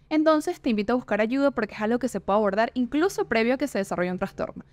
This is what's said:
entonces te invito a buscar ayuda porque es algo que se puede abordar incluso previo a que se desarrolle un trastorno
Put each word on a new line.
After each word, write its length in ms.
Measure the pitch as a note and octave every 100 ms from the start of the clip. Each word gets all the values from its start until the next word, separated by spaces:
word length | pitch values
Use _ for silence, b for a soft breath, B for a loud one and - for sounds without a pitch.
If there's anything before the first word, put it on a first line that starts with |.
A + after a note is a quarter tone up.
| b
entonces 500 | D#4 D#4 D#4 E4 F4
te 80 | C#4
invito 240 | G#3+ G#3
a 40 | B3
buscar 260 | - G#3
ayuda 300 | A3 C4+ C#4
porque 220 | C4 G#3+
es 60 | -
algo 180 | G#3+ A#3+
que 100 | B3
se 120 | G3
puede 160 | - G3+
abordar 340 | G#3 G3 A#3
incluso 540 | B3 A#3+ D4 F#4 G#4 F#4+
previo 260 | A#3 A3+
a 20 | C4
que 100 | D4
se 120 | G3+
desarrolle 340 | G3 - F3+
un 60 | F3+
trastorno 480 | F#3+ - - - b